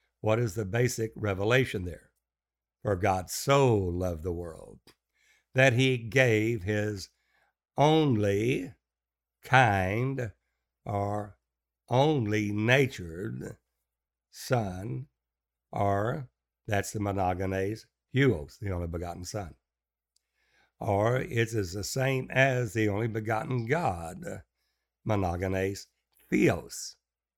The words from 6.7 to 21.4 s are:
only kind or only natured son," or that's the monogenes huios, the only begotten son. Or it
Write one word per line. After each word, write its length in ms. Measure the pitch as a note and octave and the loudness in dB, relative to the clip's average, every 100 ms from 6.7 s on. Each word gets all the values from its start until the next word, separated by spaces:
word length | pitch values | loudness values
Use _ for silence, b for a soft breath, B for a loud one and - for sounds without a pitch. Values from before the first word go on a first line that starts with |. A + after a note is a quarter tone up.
| G#2 G#2+ G2+ - _ _ _ _ _ _ | 0 0 -4 -10 _ _ _ _ _ _
only 1000 | - C#3+ D#3+ D3+ A2 G#2 G2+ A2+ D3+ F3+ - _ _ _ _ _ _ | 2 4 6 4 4 2 2 0 -2 -4 -14 _ _ _ _ _ _
kind 920 | - C3 B2 G2 F#2 G#2+ C3 C3+ A#2 - _ _ _ _ | 4 6 6 4 2 0 -2 -4 -8 -10 _ _ _ _
or 540 | - G#2 G2+ G#2 G#2 - _ _ _ _ - | -6 -2 -2 -4 -6 -14 _ _ _ _ 0
only 640 | B2 D3 D3+ G#2 G#2+ G#2 | 2 4 2 0 0 0
natured 1040 | G#2 A2 C3 C3 - E2+ E2 A2 B2+ G2+ G#2 _ _ _ _ _ _ _ | 0 4 4 2 -2 -12 -10 -10 -10 -12 -14 _ _ _ _ _ _ _
son," 800 | - - B2+ G2+ F#2 G#2 C3 C3 _ _ _ _ _ _ | -16 -2 -2 -2 -6 -8 -10 -12 _ _ _ _ _ _
or 580 | - G2+ G2+ A2 D3+ B2+ _ _ _ - | -2 0 0 -2 -4 -8 _ _ _ -4
that's 260 | G2+ G2 | -4 -2
the 60 | A2 | -4
monogenes 880 | G2+ G2 F#2 F#2 F#2+ F#2+ G2 A2+ - _ _ | -2 0 0 0 -2 -2 -2 -6 -12 _ _
huios, 460 | B2+ C#3 F2+ C#2+ - | 0 2 0 -6 -10
the 120 | G2+ | -6
only 180 | F2+ E2+ | -4 -4
begotten 360 | E2 F2 F2 | -6 -8 -10
son. 300 | F2+ G#2+ F2+ - _ _ _ _ _ _ _ _ _ _ _ - | -10 -10 -10 -14 _ _ _ _ _ _ _ _ _ _ _ -8
Or 380 | A2+ G2+ A2 B2+ | -2 2 2 0
it 380 | - A#2 | -2 -2